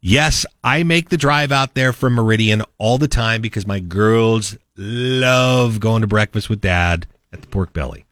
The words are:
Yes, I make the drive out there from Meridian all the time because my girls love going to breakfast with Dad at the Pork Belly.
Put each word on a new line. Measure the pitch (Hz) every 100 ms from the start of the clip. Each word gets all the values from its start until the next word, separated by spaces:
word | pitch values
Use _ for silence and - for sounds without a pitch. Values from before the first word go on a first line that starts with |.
Yes, | 95 123 156 - - _
I | 123 143
make | 170 170 170
the | 170
drive | 143 147 143
out | 139 135 -
there | 131
from | 123 131 120
Meridian | 110 110 110 107 107 _
all | 107 127
the | 147
time | - 113 113
because | 113 113 98
my | 98
girls | 90 92 110 113 113 113 104 - _ -
love | 101 120 127 127 127 127 127 127 120 110
going | 110 113
to | 104
breakfast | 104 107 110 -
with | 101
Dad | 95 87 87 85 - _ _
at | -
the | -
Pork | 95 90
Belly. | - 67 - _